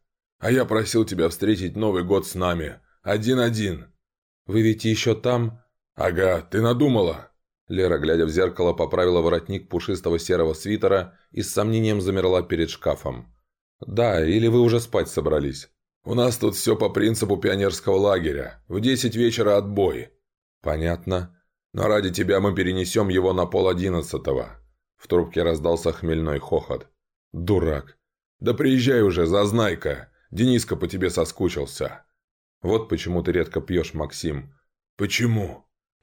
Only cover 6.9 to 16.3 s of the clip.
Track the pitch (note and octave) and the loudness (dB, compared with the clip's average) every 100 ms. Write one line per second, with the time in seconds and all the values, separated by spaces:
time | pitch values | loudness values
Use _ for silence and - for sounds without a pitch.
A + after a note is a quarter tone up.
6.9 | A#2 F2+ D2 - _ _ _ - F2+ F2+ | 4 0 -2 -12 _ _ _ -8 0 2
7.9 | D#2+ D2+ E2 D#2+ E2 F#2 F2+ F2+ F2 D#2+ | 2 2 2 2 2 0 2 0 0 0
8.9 | F2+ F2+ F2 E2 E2 - G2 - - - | 2 2 4 2 0 -2 -10 -4 -6 -4
9.9 | F#2 F2+ E2+ - F2 D#2+ D#2 G2 G#2+ G2 | -4 -2 -2 0 0 2 -2 -4 0 2
10.9 | F#2+ F2 _ _ - F#2+ - G#2+ A2+ A2 | 2 0 _ _ -8 -4 -2 0 0 2
11.9 | G#2 F#2 F#2+ F#2 F2+ E2+ E2 D#2+ - - | 0 0 0 2 2 0 -2 -2 -2 -4
12.9 | C#2 D2 B1 - _ _ _ _ _ - | -4 -6 -10 -14 _ _ _ _ _ -8
13.9 | G2+ A#2 F2 D#2+ G#2+ A2+ A#2+ A#2+ A#2 A#2 | 0 2 2 2 2 4 4 4 2 0
14.9 | G2+ D#2+ - D2+ D2+ C#2+ C#2 - _ _ | -2 -2 -2 0 0 -2 -8 -16 _ _
15.9 | _ - B2 B2 | _ -6 0 0